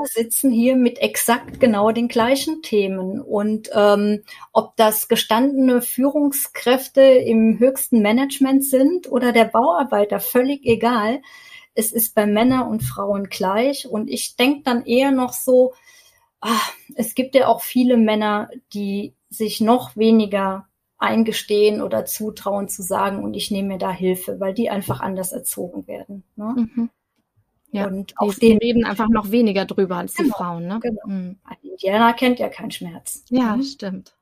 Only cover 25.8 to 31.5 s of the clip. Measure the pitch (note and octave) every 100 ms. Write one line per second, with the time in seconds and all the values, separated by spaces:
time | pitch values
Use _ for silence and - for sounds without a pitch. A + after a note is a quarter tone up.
25.8 | F#3 - - G3+ _ - G#3+ B3 A3+ -
26.8 | A#3 _ _ _ _ _ _ _ _ G3+
27.8 | G3 F#3+ G3 - G#3 G3+ A3+ G#3+ A#3 A#3
28.8 | A3 G3 A3 A3 G#3 A#3 A3+ F#3+ F#3 G3
29.8 | F#3 F3+ F3+ - D4 G3+ F3 E3+ F3 A3
30.8 | A#3+ G#3+ G#3+ F#3+ F3+ F#3 -